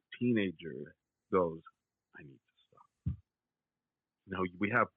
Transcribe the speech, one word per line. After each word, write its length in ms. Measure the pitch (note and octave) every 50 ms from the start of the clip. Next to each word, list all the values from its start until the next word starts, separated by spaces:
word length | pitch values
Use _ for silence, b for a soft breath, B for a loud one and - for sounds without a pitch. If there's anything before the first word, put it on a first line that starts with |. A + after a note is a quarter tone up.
| - _ - -
teenager 760 | A#2+ B2 A#2+ G#2+ G2+ F#2 D#2+ D#2 F2+ D#2 C#2 C2+ D2 - - _ _ _ _ _ _ _ G2+
goes, 280 | F#2+ F2+ E2 D#2+ E2 - - _ _ _ _ _ _ _ _ _
"I 60 | - D#2
need 160 | - C3+ -
to 180 | _ _ _ _ _
stop." 500 | _ _ - - _ _ _ _ - - - - _ _ _ _ _ _ _ _ _ _ _ _ _ _ _ _ _ _ _ _
You 60 | G2 F#2+
know, 120 | F#2 F#2 F2+ F2 F2
we 120 | G#2 G2+
have 160 | A2+ A#2+ A2 - -